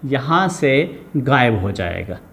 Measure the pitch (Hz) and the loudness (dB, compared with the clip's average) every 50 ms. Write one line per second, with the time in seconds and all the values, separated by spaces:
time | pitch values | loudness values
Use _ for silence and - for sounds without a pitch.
0 | - 139 135 131 127 143 160 175 190 185 185 - - 139 135 135 160 180 - - | -4 -2 -2 -2 0 0 0 2 2 0 -2 0 2 2 4 4 2 0 -4 -14
1 | - - - 151 127 131 135 135 123 120 113 101 92 101 98 - 95 87 85 90 | -18 -6 -4 -2 0 2 2 4 4 4 2 2 0 -2 -4 -4 -4 -4 -4 -6
2 | 90 85 90 - - - | -8 -8 -10 -12 -14 -20